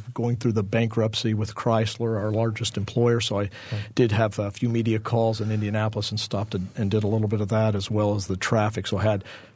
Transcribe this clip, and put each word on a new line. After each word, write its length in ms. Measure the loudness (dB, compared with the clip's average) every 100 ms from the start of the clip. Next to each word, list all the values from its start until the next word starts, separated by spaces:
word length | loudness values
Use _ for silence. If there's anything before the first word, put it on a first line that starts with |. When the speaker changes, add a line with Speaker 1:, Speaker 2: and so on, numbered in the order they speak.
| -8
Speaker 1:
going 220 | -4 -2 0
through 160 | 0
the 100 | 0
bankruptcy 680 | 2 0 2 2 0 0 -2
with 220 | -2 -2 -2
Chrysler, 600 | 0 2 0 -2 -2 0
our 100 | 0
largest 460 | 0 0 -2 -4 -4
employer, 440 | -2 2 4 4
so 180 | 0 0
I 60 | -2 -6 -8
Speaker 2:
Hmm. 60 | -8 -2 2
Speaker 1:
did 160 | 4
have 260 | 4 2 0
a 140 | -6
few 180 | -2 0
media 300 | 0 2 0
calls 400 | 0 2 2 0
in 120 | -2
Indianapolis 600 | 0 0 0 -2 -2 -4
and 80 | -4
stopped 340 | -4 -4 -2 -4
and, 120 | -6 -2
and 160 | 0
did 120 | 2
a 40 | 2
little 200 | 2 2
bit 120 | 0
of 60 | 0
that, 260 | 2 2 0
as 140 | -2
well 260 | 0 2 0
as 120 | -2
the 100 | -4
traffic. 500 | 0 2 2 -2 -2
So 100 | 0
I 60 |
had, 200 | 2 0 -4 -16 -20